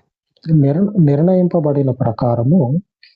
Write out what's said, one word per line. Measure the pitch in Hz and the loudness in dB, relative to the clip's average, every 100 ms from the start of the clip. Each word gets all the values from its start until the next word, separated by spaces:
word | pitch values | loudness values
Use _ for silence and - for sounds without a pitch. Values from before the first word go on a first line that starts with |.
| _ _ _ _ 160 | _ _ _ _ 0
నిర్-, | 160 139 151 208 208 147 | 2 2 0 -2 0 2
నిర్ణయింపబడిన | 143 175 185 175 175 147 143 135 | 2 2 2 0 0 -2 -2 -2
ప్రకారము | 120 120 110 123 117 120 180 123 160 - _ _ | -2 -4 -2 -2 -2 0 0 0 -4 -8 _ _